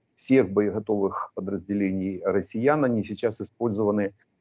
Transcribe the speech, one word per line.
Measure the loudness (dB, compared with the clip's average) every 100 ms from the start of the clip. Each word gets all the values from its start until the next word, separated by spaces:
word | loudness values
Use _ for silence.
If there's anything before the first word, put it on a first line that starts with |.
| _ -8
всех | 2 4 4
боеготовых | 2 0 0 -2 0 0 -2 -8 -8
подразделений | -6 -6 -4 -2 0 0 -4 -4 0
россиян, | 0 -2 0 2 2
они | 2 0 -4
сейчас | -2 -4 -4
использованы | -10 -4 -2 0 0 2 0 -4 _ _